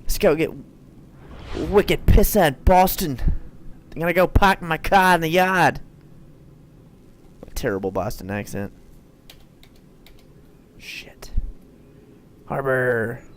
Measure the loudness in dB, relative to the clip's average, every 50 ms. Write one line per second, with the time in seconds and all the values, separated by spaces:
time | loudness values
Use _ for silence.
0 | -2 -4 -4 0 2 2 2 2 -2 -4 -6 -10 -18 -20 -20 -20 -20 -20 -20 -20
1 | -20 -20 -20 -20 -20 -20 -20 -20 -16 -12 -10 -10 -8 0 0 0 2 2 -2 -2
2 | 2 6 6 6 6 4 4 4 2 2 2 0 2 4 6 6 4 4 0 -4
3 | -6 -6 -4 -2 0 0 0 0 -4 -10 -18 -18 -18 -18 -18 -18 -20 -16 -10 -6
4 | -4 -2 0 2 0 2 4 4 4 4 2 2 -2 -6 -6 -4 -2 2 2 4
5 | 6 6 4 2 2 0 2 2 2 2 2 2 2 2 2 -2 -10 -16 -20 -20
6 | -20 -20 -20 -20 -20 -20 -20 -20 -20 -20 -20 -20 -20 -20 -20 -20 -20 -20 -20 -20
7 | -20 -20 -20 _ -20 -20 -20 -20 -20 -12 -10 -6 -4 -4 -4 -4 -4 -6 -6 -4
8 | -6 -6 -8 -10 -10 -10 -8 -8 -8 -8 -10 -10 -10 -10 -12 -18 -20 -20 -20 -20
9 | -20 _ _ _ _ -20 -20 -20 -20 -20 _ _ -20 -20 _ -20 _ -20 -20 -20
10 | -20 -20 -20 -20 -20 -20 -20 -20 -20 -20 -20 -20 -20 _ _ -20 -20 -18 -16 -16
11 | -18 -20 -20 -20 -20 -6 -4 -4 -4 -4 -10 -14 -20 -20 -20 -20 -20 -20 -20 -20
12 | -20 _ -20 -20 _ -20 -20 -20 -14 -10 -8 -6 -2 -2 0 0 0 0 0 -2
13 | -2 -4 -6 -12 -16 -20 -20